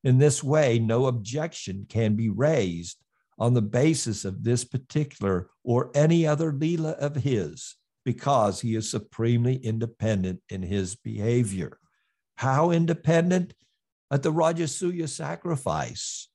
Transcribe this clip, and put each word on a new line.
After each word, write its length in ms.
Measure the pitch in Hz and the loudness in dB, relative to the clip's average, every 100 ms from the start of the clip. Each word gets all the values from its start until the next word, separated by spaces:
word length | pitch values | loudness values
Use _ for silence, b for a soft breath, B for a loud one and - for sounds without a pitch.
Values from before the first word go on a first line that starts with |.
In 160 | 135 127 | 4 6
this 240 | 147 135 | 6 4
way, 340 | 139 151 143 117 | 0 2 4 2
no 280 | 113 113 131 | 2 2 2
objection 800 | 120 101 139 165 - - 95 101 | 0 -6 -6 -6 -8 -10 -10 -6
can 260 | 110 110 104 | -2 0 0
be 140 | 113 | 0
raised 760 | 98 143 156 95 85 85 - _ _ _ _ | 0 2 2 0 -4 -10 -16 _ _ _ _
on 140 | 113 | 2
the 80 | 123 | 2
basis 600 | 104 120 151 156 - 101 | 2 2 2 2 -2 -4
of 200 | 98 98 | -6 -4
this 200 | 107 120 | 0 0
particular 880 | - 127 - 151 147 - 101 92 90 _ | -2 -8 -4 -4 -4 -4 -2 0 -4 _
or 280 | - 120 127 147 | 0 0 2 2
any 320 | 156 170 160 | 4 4 2
other 240 | 147 160 | 0 -2
Leela 420 | 139 156 170 156 | -2 -2 -2 -4
of 220 | 156 143 147 | -4 -4 -2
his, 600 | 139 120 80 - - - _ _ - | 0 0 -2 -8 -18 -20 _ _ -6
because 560 | 117 - 139 104 - | -4 0 2 2 0
he 140 | 120 110 | -4 -4
is 140 | 107 | -2
supremely 640 | 117 - - 117 120 120 131 | -6 -8 -2 2 2 2 0
independent 880 | 117 110 117 - 110 104 92 90 _ | -2 -4 -4 -4 -2 0 -2 -6 _
in 120 | 95 | -10
his 340 | 92 101 92 98 | -4 -2 -4 -6
behavior." 840 | 107 110 107 120 117 95 80 - _ _ _ _ _ - | -10 -6 0 2 0 -2 -8 -10 _ _ _ _ _ -4
How 340 | 127 131 170 | 0 2 2
independent? 840 | 170 165 165 - 165 175 185 175 - _ _ _ _ _ | 2 0 0 2 4 4 0 -2 -10 _ _ _ _ _
At 100 | 139 | -2
the 100 | 160 | 0
Rajasuya 760 | 156 160 165 165 - 180 180 160 | 2 2 2 -4 -2 -4 -4 -6
sacrifice 1200 | - 147 170 175 151 - 76 67 - - - - | -6 -8 -8 -4 -4 -2 -2 -4 -8 -12 -12 -16